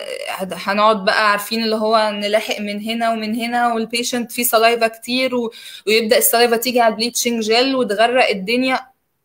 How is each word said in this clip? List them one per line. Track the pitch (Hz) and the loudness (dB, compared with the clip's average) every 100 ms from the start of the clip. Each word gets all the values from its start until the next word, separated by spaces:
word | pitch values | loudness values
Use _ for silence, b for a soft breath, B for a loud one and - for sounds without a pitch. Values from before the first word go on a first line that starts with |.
| - - - | -10 -12 -10
هد-، | - 190 170 | -8 -8 -8
هنقعد | 196 202 214 214 | -4 2 2 2
بقى | 190 - 214 | 2 2 2
عارفين | 202 - 226 | 0 -2 -4
اللي | 226 220 | -2 -2
هو | 214 220 214 | 2 2 2
نلاحق | 208 208 214 220 240 | -2 -2 0 -2 -6
من | 208 208 | -6 -6
هنا | 220 233 226 | -6 -2 -2
ومن | 226 214 | -2 -4
هنا، | 233 233 240 240 | -4 -4 0 0
والبيشنت | 226 226 233 240 247 226 | 0 -2 -4 -2 -4 -4
فيه | - | -4
saliva | 240 226 226 233 226 | 0 4 4 4 0
كتير | 233 - 247 262 247 | -2 -4 -2 0 -2
و-، | 226 B B B - | -4 B B B 0
ويبدأ | 220 220 220 | 2 4 4
السلايفا | - 233 240 226 | 4 4 4 2
تيجي | 254 240 | 0 2
على | 233 | 2
البليتشنج | 208 233 - 240 233 | 2 -4 -2 -2 -2
جل | 214 226 269 262 | 0 2 2 0
وتغرق | 220 208 233 254 - | 0 2 2 4 2
الدنيا. | 202 185 240 262 254 - _ _ _ | 0 -2 0 0 -2 -6 _ _ _